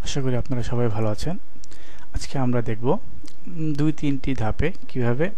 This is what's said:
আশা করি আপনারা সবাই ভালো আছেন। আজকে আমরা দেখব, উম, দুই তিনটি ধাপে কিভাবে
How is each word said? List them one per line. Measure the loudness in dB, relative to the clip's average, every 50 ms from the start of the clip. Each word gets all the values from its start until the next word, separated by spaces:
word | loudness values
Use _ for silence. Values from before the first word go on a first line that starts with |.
| 0
আশা | 0 0 0
করি | 0 0 0
আপনারা | 0 0 0 0 0
সবাই | 0 0 0 0 0 0
ভালো | 0 0 0 0
আছেন। | 0 0 0 0 0 0 0 0 0 0 0 0 0 0 0 0 0 0 0 0
আজকে | 0 0 0 0 0 0
আমরা | 0 0 0 0
দেখব, | 0 0 0 0 0 0
উম, | 0 0 0 0 0 0 0 0 0 0 0 0 0 0 0 0
দুই | 0 0 0 0
তিনটি | 0 0 0 0 0 0 0 0 0
ধাপে | 0 0 0 0 0 0 0 0 0 -2 0
কিভাবে | 0 0 0 0 2 0 0 0 0